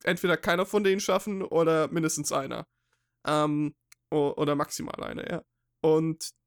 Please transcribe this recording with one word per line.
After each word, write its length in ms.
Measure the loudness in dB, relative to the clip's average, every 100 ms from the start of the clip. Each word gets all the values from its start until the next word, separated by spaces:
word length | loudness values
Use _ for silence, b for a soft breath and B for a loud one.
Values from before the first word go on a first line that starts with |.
entweder 340 | -4 0 0 0
keiner 280 | 2 0 0
von 180 | 2
denen 160 | 2 2
schaffen 400 | 2 0 -2 -6
oder 480 | -2 2 4 4 2
mindestens 420 | 0 0 -2 -2
einer. 360 | -4 -4 -8 -10 _ _ _ _ _ -2
Ähm, 480 | 0 2 0 -2 -6 _ -20 _
o-, 220 | 0 0 0
oder 180 | 0 0
maximal 480 | -2 -6 -8 -8
einer, 260 | -8 -8 -8
ja. 140 | -8 -10 _ _ _
Und 460 | 4 4 2 -4 -10 -14